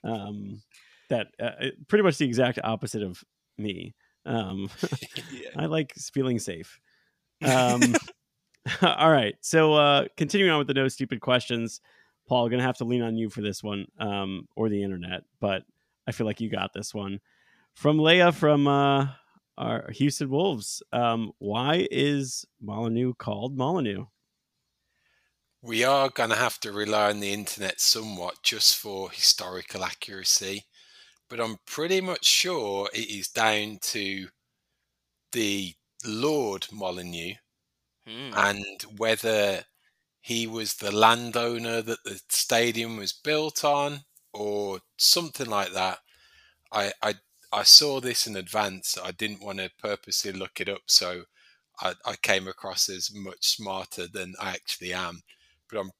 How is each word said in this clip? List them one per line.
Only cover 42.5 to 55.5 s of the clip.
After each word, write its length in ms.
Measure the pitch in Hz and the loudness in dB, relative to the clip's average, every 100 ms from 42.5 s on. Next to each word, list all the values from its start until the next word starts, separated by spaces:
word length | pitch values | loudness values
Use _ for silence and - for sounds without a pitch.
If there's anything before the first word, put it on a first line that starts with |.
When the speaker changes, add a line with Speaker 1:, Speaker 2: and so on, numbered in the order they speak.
| 117 120 113 113 113 | 4 4 0 -4 -6
Speaker 3:
was 160 | 98 | -6
built 500 | - 151 151 156 - 151 | -6 -2 0 0 0 2
on 400 | 143 143 143 _ _ _ | 2 2 -4 _ _ _
or 480 | 107 104 104 101 95 _ - | -8 -4 -2 -2 -6 _ 2
something 500 | - - 165 - 127 | 4 4 0 -6 -2
like 260 | 104 95 | -2 -2
that. 260 | 92 92 92 _ _ _ _ _ _ _ | -2 -2 -4 _ _ _ _ _ _ _
I, 220 | 107 101 - | -2 -2 -2
I, 140 | 107 101 _ _ _ | -4 -4 _ _ _
I 120 | 107 | 0
saw 360 | 104 - 151 135 | 8 8 8 -2
this 260 | 123 117 - | -2 -2 -2
in 80 | 101 | -4
advance. 640 | 92 107 104 95 - - | -4 -2 -2 -2 -6 -6
I 140 | 92 | -6
didn't 300 | 92 107 101 | -6 -8 -8
wanna 260 | 101 98 92 _ | -10 -8 -8 _
purposely 520 | 107 101 - - 101 | -6 -6 -4 -4 -4
look 280 | 95 95 - | -6 -10 -6
it 80 | - | -6
up, 140 | 98 - | -6 4
so 380 | - 90 90 87 _ _ _ _ - | 4 4 -6 -12 _ _ _ _ -4
I, 160 | 92 90 - | -4 -4 -8
I 100 | 101 | -4
came 300 | - 98 95 | 2 2 0
across 420 | - 98 90 - | -10 -8 -2 -2
as 240 | 92 - | -2 -8
much 320 | 104 95 90 - | -8 -12 -4 -2
smarter 600 | - 101 95 90 - 87 | -2 -4 -6 -8 -10 -10
than 280 | 104 92 92 | -10 -12 -8
I 120 | 95 | -8
actually 420 | 90 - - 90 | -8 -10 -10 -6
am. 300 | 90 90 87 _ _ _ | -6 -6 -10 _ _ _